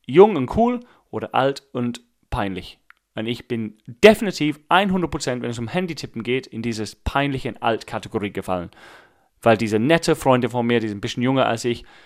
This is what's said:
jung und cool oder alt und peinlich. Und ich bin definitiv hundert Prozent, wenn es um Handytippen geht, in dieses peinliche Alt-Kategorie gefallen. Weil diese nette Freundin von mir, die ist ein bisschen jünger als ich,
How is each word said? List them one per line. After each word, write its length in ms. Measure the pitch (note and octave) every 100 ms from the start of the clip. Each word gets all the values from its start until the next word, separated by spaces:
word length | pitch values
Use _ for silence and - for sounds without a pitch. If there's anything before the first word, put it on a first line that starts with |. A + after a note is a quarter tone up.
| -
jung 300 | D3+ A3 D#3+
und 200 | B2 G#3+
cool 240 | A#3+ A#3+ - _ _
oder 240 | G#2+ A2
alt 300 | A#2+ C3+ C#3 _
und 300 | B2+ A#2+ A#2+ _ _ -
peinlich. 500 | B2 G2 F2+ - - _ - _ A2+
Und 120 | A2
ich 200 | A#2 -
bin 300 | A#2 G#2+ - -
definitiv 720 | A#2 G#3+ G3+ G3+ - D3+ D3 -
hundert 400 | F3 G3+ F#3 D#3+
Prozent, 320 | D#3 C#3+ B2
wenn 100 | A#2+
es 60 | A#2
um 120 | A2+
Handytippen 520 | F3+ F#3 C#3+ - A#2
geht, 260 | A2 C3 -
in 140 | A2+
dieses 340 | A#2 A2 G#2 -
peinliche 640 | - C#3 C#3+ C3 A#2+ -
Alt-Kategorie 720 | A#2 A2 - A2 - A2 G2+
gefallen. 380 | F#2+ F#2+ F2+ F2 - - - - _ _ _
Weil 140 | A#2 A2
diese 240 | A2 G#2+
nette 380 | C3 E3 E3+ D3+
Freundin 320 | C3+ B2 A#2
von 180 | A#2+ A#2
mir, 140 | A#2
die 60 | A2
ist 60 |
ein 80 | G2+
bisschen 220 | A#2+ -
jünger 220 | B2 C3+ A#2
als 180 | A2+
ich, 220 | A#2+ A2+ - -